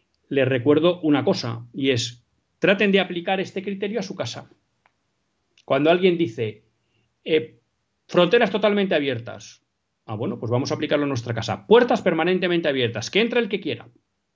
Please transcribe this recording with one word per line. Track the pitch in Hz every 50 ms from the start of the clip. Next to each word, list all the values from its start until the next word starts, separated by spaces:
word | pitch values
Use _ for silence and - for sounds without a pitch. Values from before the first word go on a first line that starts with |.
| _ _ _ _ _ _
les | 139 139 131 120
recuerdo | 135 123 117 147 147 156 160 175 175 175
una | - 160 147 135
cosa, | 123 190 185 - - 117 117 113 - - -
y | - 135 135
es, | 127 117 - - - - _ _ _ _ _ _ _ _
traten | - 175 202 196 214 196
de | 190 196
aplicar | 180 185 185 175 170 208 190 190
este | 185 190 - 196
criterio | 196 202 202 196 208 202 220 226
a |
su | 196 196 196
casa. | 165 135 117 - - - - _ _ _ _ _ _ _ _ _ _ _ _ _ _ _ _ _ _ _ _ _ _ _
Cuando | - 139 139 147 160
alguien | 175 180 190 185 175
dice, | 170 170 - 113 131 113 107 104 - _ _ _ _ _ _ _ _ _ _ _ _ _
eh, | 254 160 156 - - - _ _ _ _ _ _ _ _ _ _ -
"Fronteras | - 175 175 170 233 240 240 196
totalmente | 220 208 202 208 202 202 196 190 175
abiertas", | 151 143 139 127 113 117 107 104 104 - - - _ _ _ _ _ _ _ _ _ _
ah, | - 110
bueno, | 104 123 180 165 120
pues | 131 113
vamos | 120 123 139 127
a | 151
aplicarlo | 147 156 151 151 147 143
en | 143
nuestra | 135 120 117 123 113
casa. | - - - 95 - -
"Puertas | - 208 240 247 247 254 190
permanentemente | - 190 165 160 160 175 185 180 190 180 175 170 170 156
abiertas, | 139 131 123 113 113 - - -
que | - 190
entre | 233 226 233 240
el | 233 -
que | 214 -
quiera". | - 151 117 - - - _ _ _ _ _ _ _ _ _